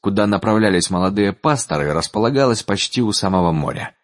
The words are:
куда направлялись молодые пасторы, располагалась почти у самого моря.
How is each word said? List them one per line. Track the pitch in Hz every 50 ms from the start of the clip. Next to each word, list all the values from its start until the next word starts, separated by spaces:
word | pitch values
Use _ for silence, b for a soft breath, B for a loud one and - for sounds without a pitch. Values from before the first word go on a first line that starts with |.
куда | - 101 98 104 104
направлялись | 104 104 95 - 113 107 110 110 104 95 87 85 -
молодые | 92 87 92 95 101 104 101 98 98
пасторы, | - - 156 147 131 - - 82 73 71 73 76
располагалась | 82 82 - - 104 110 120 139 135 139 127 113 - -
почти | - 101 98 - - - 127 120
у | 107 98
самого | - - 95 95 92 87 85 80
моря. | 78 71 65 - - - - - _